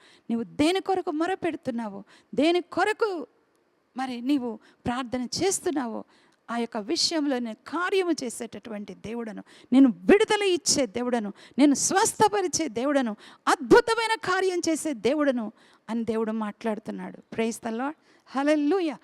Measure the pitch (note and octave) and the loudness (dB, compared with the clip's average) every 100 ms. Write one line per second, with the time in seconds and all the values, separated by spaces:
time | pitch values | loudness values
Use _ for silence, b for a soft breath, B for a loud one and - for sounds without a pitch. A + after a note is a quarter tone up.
0 | b b - A#3 G3 E3 D4+ F#4 - F#4 | b b -6 -4 -4 0 2 2 0 -2
1 | F4+ D4+ F4 F#4+ E4+ D4+ - A#3 A3 G3 | -2 -2 -2 -2 -4 -4 -6 -6 -8 -10
2 | - b b G3+ D#4 F4 - E4 G4+ G#4+ | -16 b b 0 2 2 0 -2 0 0
3 | A4 F4 - _ _ _ _ _ _ B3 | -2 -2 -10 _ _ _ _ _ _ -8
4 | C4 A#3+ B3 C#4+ A#3+ G#3+ b b A#3 B3 | -8 -6 -2 0 -2 -8 b b -6 -4
5 | B3+ B3+ A#3+ - F#4 F#4 F#4+ D4 A#3+ G#3+ | -4 -6 -6 -2 -2 0 -2 -4 -4 -8
6 | - b b b - A#3 A#3 A3 G3+ E4 | -12 b b b -8 -6 -4 -6 -4 -2
7 | - E4 C#4+ B3 A#3 G#3+ - D4+ F#4 G4 | 0 0 0 -2 -4 -10 -8 -4 0 0
8 | F4 D4+ B3 - A#3 G#3 A3+ G#3 G3+ F3 | 0 -2 -4 -8 -12 -12 -12 -12 -12 -14
9 | G3+ A#3 A3+ F#3+ - B B B3+ C4+ F3 | -10 -10 -10 -12 -16 B B 8 8 6
10 | F#3 G4+ A4 G#4+ G4+ F4 - D4 A#3+ A#3 | 6 6 6 2 2 0 0 0 0 -2
11 | B3 A#3+ G#3 B B - D4 C4 - F#4+ | -2 -2 -4 B B 2 4 4 2 2
12 | A4 - G#4+ G#4 F4+ - D#4+ G#3+ C4+ C#4 | 2 4 4 4 0 -2 -4 -2 0 0
13 | A#3 G#3 B B - E4+ A#3+ A4+ A#4 A4+ | -2 -6 B B -2 0 6 6 6 0
14 | A4 A4+ - F#4 F#4+ F4+ E4 D#4 D#4+ A#3 | 0 -2 0 0 0 0 -2 -2 -2 -2
15 | G#3 D4+ C#4+ B3 G#3+ b b b - A#3 | 0 2 0 0 -6 b b b -8 -4
16 | A3+ A3 A3 A3 G#3 - A3+ G#3+ - G3 | -2 -2 -2 -4 -6 -6 -6 -6 -8 -10
17 | F#3 - _ - A3+ A3+ A#3 A3+ C#4 E4 | -12 -14 _ -4 -4 -4 -8 -6 -8 -10
18 | b b _ B3+ C#4+ D4+ D4 F#4+ E4 G#3+ | b b _ -2 2 2 2 0 -2 -6